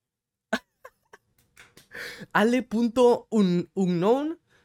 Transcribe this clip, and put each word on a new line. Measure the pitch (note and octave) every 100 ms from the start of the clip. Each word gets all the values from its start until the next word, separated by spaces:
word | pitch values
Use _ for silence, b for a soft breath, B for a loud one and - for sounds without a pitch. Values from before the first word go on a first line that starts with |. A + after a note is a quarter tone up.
| _ _ _ _ -
<laughs> | - A#5+ _ - _ _ - _ _ _ _ - _ _ - - - -
Ale | - G#3+ B3+
punto | - G#3+ A#3 B3+ B3 A#3 -
un, | A3 F#3+ F3 E3+ -
unknown, | F#3 F3 F#3 C4 D4+ E4+ _ _